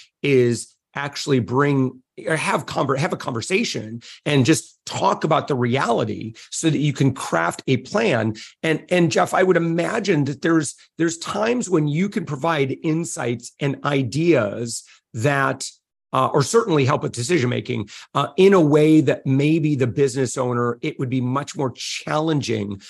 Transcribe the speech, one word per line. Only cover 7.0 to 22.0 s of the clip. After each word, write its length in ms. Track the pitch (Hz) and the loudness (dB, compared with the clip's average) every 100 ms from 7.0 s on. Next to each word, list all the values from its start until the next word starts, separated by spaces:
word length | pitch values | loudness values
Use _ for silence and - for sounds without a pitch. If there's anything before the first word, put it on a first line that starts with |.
| 135 | 0
craft 520 | - - 170 170 - - | 0 -2 -2 -2 -4 -2
a 120 | 127 | -2
plan. 580 | - 208 226 117 110 - - - | -2 -2 2 2 0 -4 -12 -6
And, 220 | 160 151 - | -2 -2 0
and 220 | 180 165 | 2 2
Jeff, 240 | 185 - | 2 2
I 80 | 175 | 2
would 140 | 185 170 | 2 2
imagine 680 | 170 170 170 226 196 151 139 | 0 -2 -2 -2 0 0 0
that 160 | 139 | -2
there's, 340 | 165 165 143 - _ - | 2 2 0 -10 _ -4
there's 220 | 165 170 | -2 -4
times 500 | - 208 226 247 185 | -6 -2 0 -2 0
when 200 | 170 147 | 0 0
you 200 | 151 202 | -2 -2
can 160 | 202 | -4
provide 540 | 143 139 165 156 135 135 | -6 -4 -2 0 -2 -2
insights 680 | 165 160 165 160 123 123 - - | -2 -2 -4 -6 -6 -6 -10 -6
and 260 | 143 135 | -4 -2
ideas 1000 | 143 143 117 143 170 139 104 107 120 - - _ _ | -2 -2 -2 0 4 4 2 -4 -8 -10 -14 _ _
that, 560 | 113 131 139 135 - - - _ _ - | -2 0 2 0 -2 -8 -16 _ _ -4
uh, 160 | 131 123 | -2 2
or 140 | 156 | 2
certainly 440 | 131 233 226 151 127 | 2 2 2 2 2
help 160 | 143 | 0
with 100 | 143 | -2
decision-making, 800 | 120 120 175 123 117 107 117 98 - - | -6 0 0 2 -2 -4 -6 -6 -14 -6
uh, 140 | 139 139 - | -4 -2 4
in 160 | 196 | 6
a 60 | 190 | 6
way 420 | 147 151 156 156 | 6 6 6 6
that 240 | 135 - 131 | 4 0 0
maybe 480 | 135 147 165 151 | 2 2 2 2
the 140 | 139 123 | 0 0
business 500 | 120 139 135 123 139 | 2 0 0 -2 -2
owner, 400 | 123 120 120 - | -2 0 -2 -2
it 180 | 156 - | -6 -6
would 120 | 127 | -4
be 100 | 131 | -2
much 340 | 123 135 147 | -2 -4 -4
more 180 | 147 131 | -4 -4
challenging 1080 | - - - | -6 -10 -8